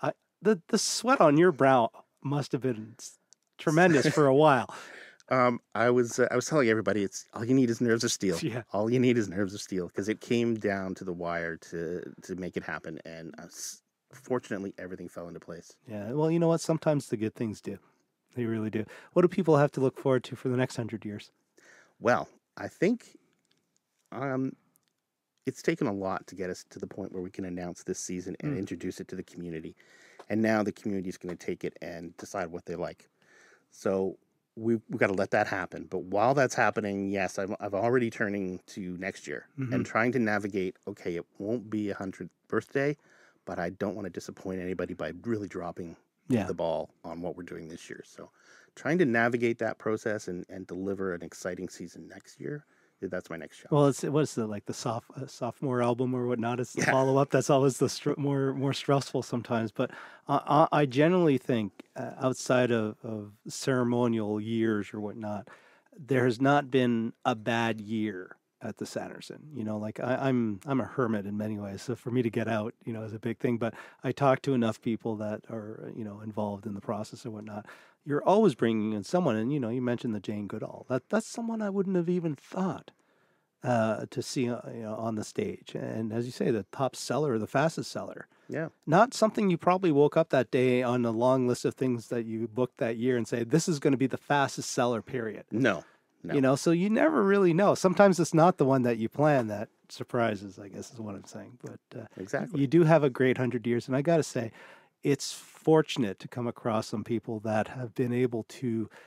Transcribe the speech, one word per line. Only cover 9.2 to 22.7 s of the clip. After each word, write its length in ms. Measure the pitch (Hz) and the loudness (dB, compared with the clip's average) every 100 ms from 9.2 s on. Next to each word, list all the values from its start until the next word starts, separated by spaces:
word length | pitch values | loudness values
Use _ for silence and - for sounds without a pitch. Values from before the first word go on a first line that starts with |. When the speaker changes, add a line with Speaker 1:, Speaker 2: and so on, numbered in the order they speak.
| 104 | 0
Speaker 2:
nerves 240 | 90 98 | -2 -4
of 80 | 101 | -6
steel, 300 | - 92 85 | -6 -6 -4
'cause 180 | - 101 | -4 -4
it 140 | 107 | -4
came 320 | - 120 117 | -2 0 0
down 400 | 110 104 98 95 | 0 -2 -2 -4
to 100 | 90 | -8
the 80 | 95 | -8
wire 440 | 87 85 85 85 80 - | -6 -4 -4 -4 -8 -10
to, 320 | 85 82 87 - - | -8 -6 -6 -10 -16
to 120 | - 90 | -10 -8
make 200 | 90 92 | -6 -8
it 60 | |
happen, 340 | - 76 82 78 | -8 -10 -10 -12
and, 300 | - 82 80 73 | -14 -14 -14 -16
uh, 40 | |
s-, 380 | - - - - _ _ _ | -18 -14 -14 -14 _ _ _
fortunately, 640 | - - 123 - 101 98 - | -20 -6 -6 -4 -6 -6 -10
everything 280 | 90 92 87 | -14 -12 -14
fell 200 | - 85 | -14 -14
into 100 | 85 | -14
place. 380 | - 85 - _ - | -14 -16 -18 _ -14
Speaker 1:
Yeah, 260 | 104 104 | -10 -6
well, 180 | 143 160 | -2 2
you 80 | 170 | 4
know 80 | 165 | 4
what? 140 | 165 | 2
Sometimes 460 | - 160 160 147 - | 0 0 2 0 -2
the 100 | 113 | -2
good 160 | 110 | -4
things 260 | - 117 95 | -2 -6 -6
do. 180 | - 98 _ _ _ _ _ 123 | -10 -12 _ _ _ _ _ -6
They 100 | 113 | -4
really 240 | 110 107 | -2 -2
do. 160 | 107 104 - - | -4 -6 -12 -2
What 80 | 175 | 2
do 60 | 175 | 4
people 300 | - 165 147 | 4 4 6
have 140 | 143 | 6
to 80 | - | 4
look 180 | 131 - | 0 0
forward 260 | 139 127 | 0 0
to 120 | - 120 | 0 -6
for 120 | 131 | -2
the 80 | 123 | 0
next 200 | 127 - | 0 -2
hundred 280 | 110 110 | -6 -8
years? 260 | 104 104 - _ _ _ - - _ _ | -8 -10 -12 _ _ _ -20 -20 _ _
Speaker 2:
Well, 280 | 107 107 71 _ _ - | 2 2 0 _ _ -12
I 120 | |
think, 500 | 101 | -12